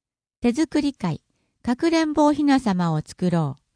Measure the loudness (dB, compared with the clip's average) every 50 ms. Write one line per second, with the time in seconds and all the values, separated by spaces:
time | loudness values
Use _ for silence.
0 | _ _ _ _ _ _ _ _ -2 0 0 0 -2 -2 0 -2 -2 -2 -4 -4
1 | -4 -4 -6 -6 _ _ _ _ _ _ _ _ -6 -4 -2 -2 0 0 2 2
2 | 0 0 2 2 2 2 2 2 2 2 2 2 2 0 -2 0 0 -2 -2 -4
3 | -4 -8 -8 -6 -2 -2 0 0 -2 -4 -6 -10 _ _ _